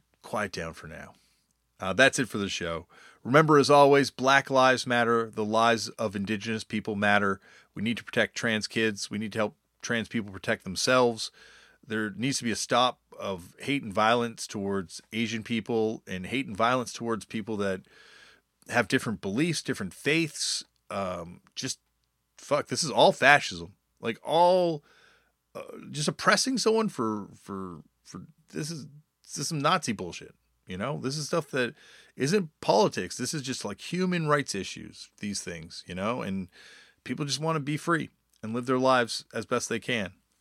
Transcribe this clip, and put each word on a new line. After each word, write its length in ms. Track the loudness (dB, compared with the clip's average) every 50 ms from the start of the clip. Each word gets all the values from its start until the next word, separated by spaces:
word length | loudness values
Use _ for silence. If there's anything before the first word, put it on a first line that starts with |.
| -20 _ _ _ -12
quiet 280 | -8 -6 -4 -4 -4
down 220 | -6 -8 -10 -10 -10
for 140 | -12 -16 -16
now. 260 | -16 -16 -16 -18 -20 _ _ _ _ _ _ _ _ _ _ _ _ -8
Uh, 140 | -6 -2 4
that's 240 | 6 6 6 6 2
it 120 | -2 -4
for 100 | -4 -4
the 100 | -4 -4
show. 380 | -4 -6 -6 -6 -6 -8 -10 -12 _ -20 -20 -20 -20 _ -2
Remember, 360 | 4 6 6 8 8 8 6
as 100 | 8 8
always, 400 | 8 8 10 10 8 6 4 2
Black 400 | 0 0 4 6 6 6 4 4
Lives 380 | 4 6 6 6 4 2 0 0
Matter. 420 | 2 2 4 4 2 2 0 -2
The 160 | -4 -4 -2
lives 440 | 0 2 4 6 6 4 2 0 -4
of 260 | -6 -6 -6 -4 -4
Indigenous 480 | -4 -2 -2 -2 -2 -2 -4 -6 -6 -6
people 320 | -6 -6 -6 -4 -4 -2
matter. 440 | 0 2 4 4 4 4 2 0 -2 -6 -14 -20 -20 -20 _ _
We 80 | -6 -4
need 140 | -4 -4 -4
to 60 | -8
protect 320 | -2 0 0 0 0 0
trans 320 | -2 -2 0 0 -2 -2 -4
kids. 440 | -2 0 0 0 0 -2 -8 -8
We 80 | -6 -6
need 120 | -6 -6 -4
to 60 | -2
help 160 | -2 -4 -4 _ _ _ _ _ -8
trans 240 | -4 -4 -4 -4 -4
people 240 | -4 -6 -6 -6
protect 320 | -10 -8 -4 -4 -4 -4 -4
themselves. 640 | -6 -6 -2 0 2 4 4 4 4 2 -2 -6 -10 -10 _ -20 -20 -20 -20 -20 -20 _ _ _
There 260 | -6 -4 -4 -4 -4
needs 260 | -4 -4 -4 -2 -2 -2
to 60 | -2
be 60 | -4
a 40 | -4
stop 440 | -4 -2 0 2 2 2 2 0 _ _ _ -16 -10
of 360 | -8 -8 -8 -8 -10 -14 -18 -10
hate 240 | -6 -4 -4 -4 -4
and 100 | -4 0
violence 540 | 2 4 4 4 2 0 -2 -6 -10 -12 -10
towards 540 | -8 -6 -4 -4 -2 -4 -4 -6 -10 -18 -16 _
Asian 320 | -6 -4 -4 -4 -4 -6 -6
people 580 | -4 -4 -4 -4 -2 -2 0 0 0 -2 -6 -10 -10
and 180 | -10 -10 -8
hate 220 | -6 -6 -6 -6 -6
and 100 | -2 0
violence 360 | 2 2 2 2 -2 -4 -8
towards 320 | -8 -6 -4 -4 -4 -6
people 320 | -8 -10 -8 -6 -6 -4 -2
that 240 | -2 -2 -2 -4 -8 _ _ -20 -20 -20 -20 -20 -20 -20 -20 _ _ _ _ _ _ -2
have 180 | 0 0 2 2
different 340 | 0 -2 0 -2 -4 -4
beliefs, 400 | -4 -4 -2 0 0 0 0 -2
different 320 | -4 -6 -6 -6 -6 -10 -10
faiths. 720 | -4 -2 0 2 2 0 -2 -4 -6 -4 -4 -4 -6 -8 -12 _ _ _ -8
Um, 520 | -6 -6 -4 -4 -6 -8 -10 -12 -14 -18 -20 _ _
just, 240 | -10 -8 -8 -8 -10 _ _ _ _ _ _ _ _ _ _ _ -20
fuck, 300 | -6 -2 -2 -2 -2 -2
this 160 | -4 -4 -2
is 60 | 0
all 220 | 4 6 8 8
fascism. 640 | 8 6 6 6 6 6 4 0 -6 -8 -10 -14 -16 _ _ _ _ _
Like, 180 | -6 -6 -6 -6 -4
all, 600 | 0 2 4 6 6 6 4 2 2 0 -4 -8 _ _ _ _ _ _ _ _ _ _ _ _ _ -14
uh, 100 | -14 -14 -14 -14 -16 -16 -12
just 160 | -8 -4 -4 -4
oppressing 500 | -4 0 2 2 4 4 2 0 -2 0
someone 300 | 2 2 2 2 2 0
for, 380 | -2 -2 -2 0 0 -2 -6 -10 -14
for, 460 | -18 -14 -10 -10 -8 -8 -10 -12 -14 -16 _ _ _ _
for, 180 | -18 -16 -16 -16 -18 _ _ _ _
this 220 | -10 -8 -8 -6
is, 160 | -8 -10 -12 -14 -18 -20 -20 _ _ _ _
this 140 | -14 -10 -8
is 100 | -6 -4
some 100 | -4 0
Nazi 320 | 2 2 2 2 0 -2
bullshit, 420 | -4 -4 -6 -8 -10 -12 -14 -18 -20 _ _ _ _ _ _
you 120 | -10 -8 -6
know? 220 | -4 -4 -4 -4 -4
This 140 | -6 -6 -6
is 100 | -6 -4
stuff 240 | -4 -4 -4 -2
that 240 | -2 -2 -2 -2 -4 -8 -18 -20 -20 -20 -20 _ _
isn't 340 | -4 -2 0 0 0 0 -4 -8 _
politics. 560 | 0 2 4 6 4 4 2 -2 -6 -6 -6 -6
This 160 | -6 -6 -4
is 80 | -6
just, 240 | -6 -6 -6 -6 -6
like, 160 | -8 -8 -10
human 460 | -10 -8 -4 -2 -2 0 0 0 2 2
rights 280 | 2 2 0 -2 -4
issues, 540 | -6 -6 -8 -10 -12 -14 -14 -16 -18 -20 -20 _ _
these 220 | -8 -6 -6 -6
things, 420 | -8 -8 -10 -10 -12 -14 -14 -16 -14
you 100 | -10 -8
know? 260 | -4 -4 -4 -4 -4
And 260 | -4 -6 -4 -6 -6 -8 _ -20 -20 -20 -20 -20 -20 -20 _ _ -12
people 220 | -8 -6 -6 -4
just 160 | -4 -4 -4
wanna 180 | -2 -2 -2 -2
be 160 | -2 -4 -4
free 340 | -4 -2 -2 -2 -2 -2 -6 _ _ _ _ _ _
and 120 | -8 -6 -6
live 120 | -4 -2
their 120 | 0 0 2
lives 480 | 4 4 4 4 4 0 -2 -8 -10 -8 -8
as 120 | -10 -6
best 240 | -4 -2 -2 -2 -2
they 100 | -4 -6
can. 340 | -4 -4 -4 -2 -4 -6 -8 _ _ _ _ _